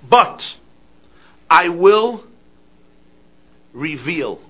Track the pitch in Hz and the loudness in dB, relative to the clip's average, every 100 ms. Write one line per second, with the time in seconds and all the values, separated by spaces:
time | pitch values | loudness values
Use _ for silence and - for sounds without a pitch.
0 | 135 240 196 - - - _ _ _ _ | 2 2 2 -4 -18 -20 _ _ _ _
1 | _ _ _ _ _ 165 180 170 190 214 | _ _ _ _ _ 0 2 2 4 4
2 | 226 226 - _ _ _ _ _ _ _ | 0 -6 -18 _ _ _ _ _ _ _
3 | _ _ _ _ _ _ _ 120 156 147 | _ _ _ _ _ _ _ -12 -12 -10
4 | 127 170 123 90 - | -8 -8 -8 -10 -16